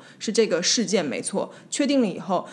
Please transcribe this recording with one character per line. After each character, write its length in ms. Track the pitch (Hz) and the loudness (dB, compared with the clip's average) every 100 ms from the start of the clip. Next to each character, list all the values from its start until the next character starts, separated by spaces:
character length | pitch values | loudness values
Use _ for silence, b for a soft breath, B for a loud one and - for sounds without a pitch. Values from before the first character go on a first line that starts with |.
| B B | B B
是 120 | - | -2
这 140 | 214 208 | 2 2
个 140 | 170 | 2
事 240 | 185 - 180 | 2 2 2
件 180 | 196 | 0
没 160 | 151 98 | 0 -4
错。” 320 | - 190 - B B | -4 -4 -4 B B
确 160 | - 285 | -2 2
定 120 | 277 | 4
了 80 | 220 | 2
以 120 | 170 | -2
后， 280 | 170 180 B | -2 -2 B